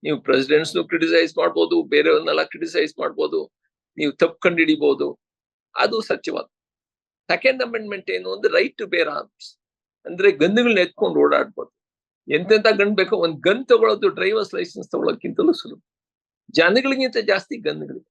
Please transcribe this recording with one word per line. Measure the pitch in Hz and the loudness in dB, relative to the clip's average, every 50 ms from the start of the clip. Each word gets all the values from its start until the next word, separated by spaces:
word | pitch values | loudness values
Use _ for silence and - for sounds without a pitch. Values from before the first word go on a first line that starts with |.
| - | -4
ನೀವು | - 151 135 | -4 -6 -4
ಪ್ರೆಸಿಡೆಂಟ್ಸ್‌ನು | - - 135 131 135 131 147 151 160 156 - 180 170 | 0 0 2 2 2 2 2 2 2 0 -4 -4 -4
ಕ್ರಿಟಿಸೈಸ್ | 151 175 165 165 165 170 170 165 160 - | -2 -2 -2 0 2 2 2 2 2 0
ಮಾಡ್ಬೋದು, | 165 170 170 165 165 170 170 170 170 160 | 0 -2 0 2 0 0 2 2 -2 0
ಬೇರೆಯವ್ರನ್ನೆಲ್ಲ | - 156 147 151 165 160 151 160 165 151 156 160 | 2 2 2 4 4 2 2 2 0 -2 -2 -2
ಕ್ರಿಟಿಸೈಸ್ | - - 156 160 165 165 175 165 151 - - | -4 -6 -10 -10 -6 -2 -2 -2 -2 -4 -6
ಮಾಡ್ಬೋದು, | - 147 - - 151 - 165 80 76 - _ _ _ _ _ _ _ _ _ | -8 -8 -4 -4 -4 -2 -2 -6 -6 -8 _ _ _ _ _ _ _ _ _
ನೀವು | - 151 147 135 | -6 -4 -4 0
ತಪ್ಪು | _ - 156 160 _ | _ 0 0 0 _
ಕಂಡಿಡಿಬೋದು, | - 180 170 165 160 156 156 151 143 147 139 135 143 143 - _ _ _ _ _ _ _ _ _ _ _ _ | -2 -2 2 2 2 2 2 2 2 0 0 0 -2 -6 -6 _ _ _ _ _ _ _ _ _ _ _ _
ಅದು | - - 214 220 220 | -2 -2 0 0 -4
ಸತ್ಯವಾದ. | 220 - - - _ - - - - _ _ _ _ _ _ _ _ _ _ _ _ _ _ _ _ _ | -4 -4 -6 -6 _ -8 -8 -8 -8 _ _ _ _ _ _ _ _ _ _ _ _ _ _ _ _ _
ಸೆಕೆಂಡ್ | 170 175 - 262 262 262 254 | -2 0 2 0 0 0 -4
ಅಮೆಂಡ್ಮೆಂಟ್ | 233 233 226 214 208 202 196 185 - | -6 -6 -8 -8 -8 -10 -10 -8 -6
ಏನು | 190 185 185 185 190 | -8 -6 -6 -6 -10
ಅಂದ್ರೆ | 196 208 453 - - - | -2 -2 2 2 2 0
right | 285 - | 0 -4
to | - 226 196 | -10 -10 -6
bear | 190 175 165 | -2 -2 -2
arms, | 151 147 147 - _ _ _ - - - _ _ _ _ _ _ _ _ _ _ | -2 -4 -10 -10 _ _ _ -20 -20 -20 _ _ _ _ _ _ _ _ _ _
ಅಂದ್ರೆ | 170 170 175 190 202 185 | -16 -8 0 2 2 2
ಗನ್ನುಗಳನ್ನ | 143 151 175 202 226 247 240 226 196 | 4 2 2 2 2 2 2 2 2
ಎತ್ಕೊಂಡು | 180 175 _ - 214 190 165 147 | 0 -2 _ -4 -4 -2 2 2
ಓಡಾಡ್ಬೋದು. | 143 147 147 143 - - - - - - _ _ _ _ _ _ _ _ _ _ _ - 143 | 2 4 4 2 0 -2 -6 -14 -14 -14 _ _ _ _ _ _ _ _ _ _ _ -4 -4
ಎಂತೆಂಥ | 151 180 185 220 214 214 | -4 2 2 2 4 4
ಗನ್ | 226 214 208 202 202 214 | 2 2 4 2 0 2
ಬೇಕೋ, | 196 185 180 - | 0 0 0 0
ಒಂದ್ | 190 170 165 160 143 | 0 0 -2 -4 0
ಗನ್ | 127 175 202 240 269 | 0 0 0 0 2
ತಗೊಳ್ಳೋದು | _ 247 226 220 220 214 202 - 196 | _ 4 4 6 4 2 2 0 -2
ಡ್ರೈವರ್ಸ್ | 170 175 180 190 214 220 208 - - | 0 0 -2 -2 0 -2 -4 -4 -6
ಲೈಸೆನ್ಸ್ | 175 180 175 - - - - | -8 -8 -8 -8 -16 -14 -8
ತಗೊಳ್ಳೋಕ್ಕಿಂತಲೂ | - - - - - - _ - - - - 320 339 | -6 -4 -2 -2 -4 -4 _ -10 -2 0 2 2 2
ಸುಲಭ. | - - - - - _ _ _ _ _ _ _ _ _ _ _ _ _ _ | 0 -2 -16 -18 -20 _ _ _ _ _ _ _ _ _ _ _ _ _ _
ಜನಗಳಿಗಿಂತ | - 151 165 175 196 247 262 269 269 262 262 254 214 | 0 2 4 4 4 2 2 0 0 0 -2 -2 -2
ಜಾಸ್ತಿ | 240 214 208 196 190 190 _ - | -2 0 0 0 0 0 _ -12
ಗನ್ನುಗಳು. | 240 - 156 147 156 - - - - _ _ | -8 -6 -6 -6 -6 -8 -12 -14 -16 _ _